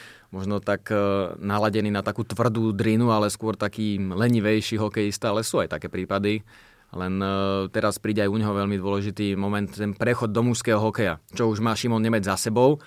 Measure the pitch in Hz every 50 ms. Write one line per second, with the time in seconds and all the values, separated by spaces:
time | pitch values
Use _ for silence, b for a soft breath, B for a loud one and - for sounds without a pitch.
0 | B B B B B _ - 95 95 98 104 101 - - 101 98 - - 110 104
1 | 101 101 98 98 95 85 82 80 - 101 101 104 104 107 101 110 104 107 104 101
2 | 95 - 104 - 113 - 101 95 117 120 110 117 113 110 107 98 113 113 110 113
3 | 120 120 110 107 104 104 - - 113 110 107 - 107 101 - - 110 107 104 98
4 | 98 95 90 92 113 123 120 117 101 107 107 110 107 - 113 104 107 104 - 113
5 | 104 104 98 - - 113 101 107 113 - - 143 90 82 - 80 - - - 92
6 | 92 90 98 98 101 104 107 107 104 B B B B B B B B _ - 85
7 | 92 92 95 95 98 98 98 98 98 98 98 98 95 95 - 113 107 104 98 -
8 | - 107 107 107 101 101 101 113 110 107 101 101 101 101 104 98 92 98 101 98
9 | 98 104 98 104 107 101 98 95 98 101 104 104 101 95 - - 107 104 98 -
10 | - 120 120 - 123 110 104 113 117 123 120 - - - 110 104 107 110 104 -
11 | 110 92 80 78 - - - 95 120 113 107 104 113 117 110 - - 123 117 110
12 | 110 113 113 110 95 101 95 95 - 117 107 120 123 135 151 147 B